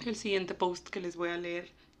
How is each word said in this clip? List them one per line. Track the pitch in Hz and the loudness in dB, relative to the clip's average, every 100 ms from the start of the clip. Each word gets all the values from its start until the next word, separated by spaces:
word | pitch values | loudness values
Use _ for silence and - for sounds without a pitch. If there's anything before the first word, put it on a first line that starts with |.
el | 240 | -4
siguiente | 214 208 196 180 | -2 2 2 2
post | 190 180 175 - | 2 2 2 -4
que | 202 | -4
les | 180 170 | -4 -2
voy | 175 | -2
a | 175 | 0
leer, | 175 170 175 - - - | -2 -4 -6 -14 -20 -10